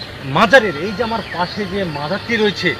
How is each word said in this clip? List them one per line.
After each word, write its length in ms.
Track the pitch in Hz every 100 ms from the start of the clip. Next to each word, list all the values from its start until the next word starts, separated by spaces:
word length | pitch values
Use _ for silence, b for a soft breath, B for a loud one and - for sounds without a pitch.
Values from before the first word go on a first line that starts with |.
| - -
মাজারের, 480 | 139 151 196 262 214 143
এই 160 | 190 196
যে 60 |
আমার 160 | 226 220 185
পাশে 320 | 165 175 -
যে 200 | 196 196
মাজারটি 520 | 180 147 147 202 220 233
রয়েছে, 380 | 208 - 175 123